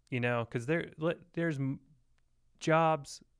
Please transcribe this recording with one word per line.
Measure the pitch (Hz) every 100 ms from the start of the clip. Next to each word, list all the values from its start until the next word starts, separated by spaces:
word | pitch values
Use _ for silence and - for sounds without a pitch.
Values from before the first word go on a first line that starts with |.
| _
You | 127
know, | 123 120 113
'cause | 131 117
there, | 165 - -
li-, | 156 - -
there's | - 165 139
m-, | 135 131 - _ _ _ _ _ _ _
jobs | - 160 160 156 139 - - _